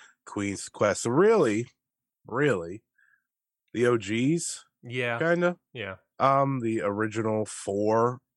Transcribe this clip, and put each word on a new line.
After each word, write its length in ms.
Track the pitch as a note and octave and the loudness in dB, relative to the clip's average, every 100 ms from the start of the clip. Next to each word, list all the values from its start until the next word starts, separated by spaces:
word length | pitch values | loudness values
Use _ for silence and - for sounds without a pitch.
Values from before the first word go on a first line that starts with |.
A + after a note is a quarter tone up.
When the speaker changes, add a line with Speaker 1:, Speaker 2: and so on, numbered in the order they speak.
| - _ - | -18 _ -10
Speaker 1:
Queen's 420 | - G2+ F#2+ - | -4 -4 -4 -8
Quest. 360 | - G#2+ F2+ | 0 0 2
So 60 | A#2 | 0
really, 640 | C3 G#3 A3+ C3 G#2 A#2+ _ _ _ _ _ - | 2 4 4 2 0 -4 _ _ _ _ _ -8
really, 580 | A#2 D3 G2 E2+ G2+ _ _ _ _ _ _ _ _ _ | -2 0 0 -4 -12 _ _ _ _ _ _ _ _ _
the 160 | G#2+ A#2+ | 0 2
O 100 | A#2+ | 2
Gs, 680 | G2 A2+ C3 E3 - - - _ | 0 0 0 0 -2 -10 -16 _
Speaker 2:
Yeah. 340 | B2 B2+ A#2+ A#2 | -10 -4 -2 0
Speaker 1:
kinda. 380 | D#3+ F3 F3 F3 _ | 2 2 0 -2 _
Speaker 2:
Yeah. 260 | B2 G2 F#2+ _ - | -10 -10 -10 _ 0
Speaker 1:
Um, 400 | C3 C#3 C#3 C3+ | 2 4 2 0
the 220 | A#2 A2 | -2 0
original 640 | G2+ G2+ A2 G#2+ A2 G#2+ G#2+ | -2 -2 -2 -2 -2 -2 -4
four, 720 | - - G2+ G#2 A2+ A#2+ B2 _ | -8 -4 -2 2 4 2 0 _